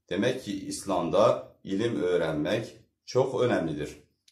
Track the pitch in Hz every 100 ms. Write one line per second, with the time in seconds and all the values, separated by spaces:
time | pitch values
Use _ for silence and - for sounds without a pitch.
0 | - 90 120 - 104 98 - - 98 90
1 | 85 90 120 - - _ - 98 117 -
2 | 90 87 80 78 82 113 117 - _ _
3 | - 123 131 - 120 95 82 73 73 -
4 | _ _ _